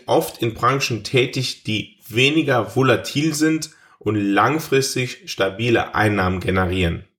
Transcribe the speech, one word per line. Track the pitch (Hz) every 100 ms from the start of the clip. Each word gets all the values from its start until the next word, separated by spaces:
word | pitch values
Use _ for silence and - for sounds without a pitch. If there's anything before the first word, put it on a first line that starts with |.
| -
oft | 226 - -
in | 117
Branchen | - 120 135 - 113
tätig, | - 127 123 - 127 -
die | - 107 104 _ -
weniger | 107 135 156 143 117 101 127
volatil | 131 143 - 139 160
sind | 147 156 160 - - _ _
und | 107
langfristig | 104 101 98 113 156 160 135 131 131 127 - 87
stabile | - 98 95 120 113 - -
Einnahmen | 107 101 92 92
generieren. | 95 92 92 92 87 82 -